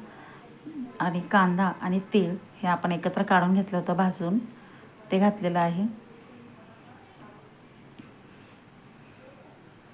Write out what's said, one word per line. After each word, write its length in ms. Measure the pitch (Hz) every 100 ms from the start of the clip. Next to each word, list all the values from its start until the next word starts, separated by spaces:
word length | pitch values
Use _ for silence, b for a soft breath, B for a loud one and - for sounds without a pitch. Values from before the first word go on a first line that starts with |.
| - B B B B - 302 302 247 -
आणि 200 | 175 175
कांदा 520 | 175 202 185 180 190 165
आणि 200 | 180 190 190
तीळ 220 | 208 170 175 - -
हे 60 | 180
आपण 240 | 175 180
एकत्र 300 | 170 175 180
काढून 320 | 196 226 180
घेतलं 240 | 190 190 180
होतं 180 | 175 175
भाजून, 420 | 185 - 170 214 - B B B B - -
ते 80 | 190
घातलेलं 400 | 208 202 175 175
आहे. 440 | 170 170 220 - - - - - - - - - - - - - - - - - - - - - - - - - - - - - - - - - - - - - - - -